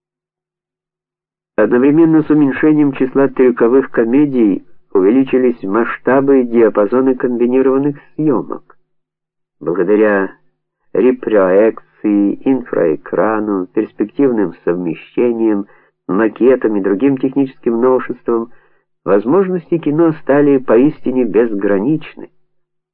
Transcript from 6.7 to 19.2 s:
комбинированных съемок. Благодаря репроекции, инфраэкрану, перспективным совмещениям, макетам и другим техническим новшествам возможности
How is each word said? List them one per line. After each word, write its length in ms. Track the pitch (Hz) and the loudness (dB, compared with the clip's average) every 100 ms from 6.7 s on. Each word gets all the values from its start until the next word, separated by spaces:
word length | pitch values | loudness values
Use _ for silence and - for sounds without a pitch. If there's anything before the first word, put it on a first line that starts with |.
| 104 101 123 131 | 2 0 0 0
комбинированных 840 | 127 127 117 120 131 131 131 143 143 - - | 0 -2 -2 0 2 2 0 -2 -6 -12 -6
съемок. 600 | 156 113 - - - _ _ _ _ _ _ _ _ _ | -2 -2 -4 -12 -18 _ _ _ _ _ _ _ _ _
Благодаря 680 | - 87 90 104 107 101 95 - _ _ _ _ _ | -6 -4 0 2 2 0 -4 -8 _ _ _ _ _
репроекции, 1400 | - 120 127 - 107 92 95 110 107 - _ 107 104 101 - | -2 0 0 0 0 2 2 2 -2 -10 _ -2 0 0 -2
инфраэкрану, 1200 | 135 131 120 - 85 76 - - 104 107 107 98 92 | -2 -2 -2 -2 -2 -2 -6 -4 -2 -2 -4 -4 -4
перспективным 840 | - 104 - 107 - 139 117 92 80 | -6 -6 -6 -6 -2 0 0 -4 -4
совмещениям, 1000 | - 87 87 78 - - 120 117 113 104 101 _ _ _ - | -6 -4 -4 -8 -10 -4 -2 0 0 -2 -4 _ _ _ -6
макетам 680 | 92 110 - 123 - 117 104 | -2 -2 0 2 2 0 -2
и 40 | |
другим 360 | 98 98 139 131 | -2 0 0 -2
техническим 640 | 135 139 135 - - 117 | -4 -2 -4 -4 -6 0
новшествам 720 | 127 127 - 120 - 117 117 - _ _ _ _ | 0 0 -2 -10 -4 -4 -6 -14 _ _ _ _
возможности 760 | - 101 | -2 -2